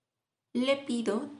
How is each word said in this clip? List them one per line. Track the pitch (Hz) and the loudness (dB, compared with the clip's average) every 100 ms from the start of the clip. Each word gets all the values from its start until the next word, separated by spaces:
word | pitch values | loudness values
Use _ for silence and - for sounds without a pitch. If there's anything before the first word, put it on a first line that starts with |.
| _ _ _ _ _ | _ _ _ _ _
«Le | 240 262 277 | 0 2 2
pido | - 240 226 214 294 - | 0 -2 0 0 -2 -6